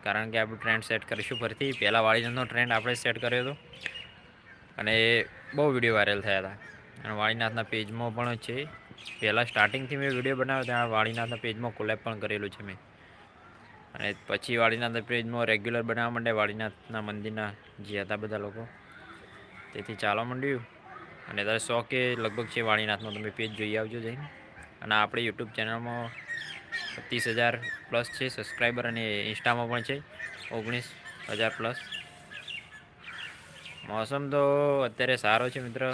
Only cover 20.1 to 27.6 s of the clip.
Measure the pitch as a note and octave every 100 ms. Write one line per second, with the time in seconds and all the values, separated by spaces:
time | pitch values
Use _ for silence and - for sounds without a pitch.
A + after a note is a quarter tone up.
20.1 | G#2 A#2+ B2+ C#3 C3 A2+ - - - -
21.1 | - - G#2 G2+ A2 - A#2 A#2 C3 B2+
22.1 | A#2+ A2 G#2+ A2+ - A2+ G#2+ G#2+ G#2 A2
23.1 | G#2 G#2+ - A2+ G#2+ G#2+ G#2+ A2 A#2 A2+
24.1 | B2+ D3 - - - - - - G#2+ G#2+
25.1 | - A#2 G2+ A#2 A2 A2 A2+ A#2+ A#2+ A#2
26.1 | - - - - - - - - - -
27.1 | A#2+ A#2 A2+ A#2+ A#2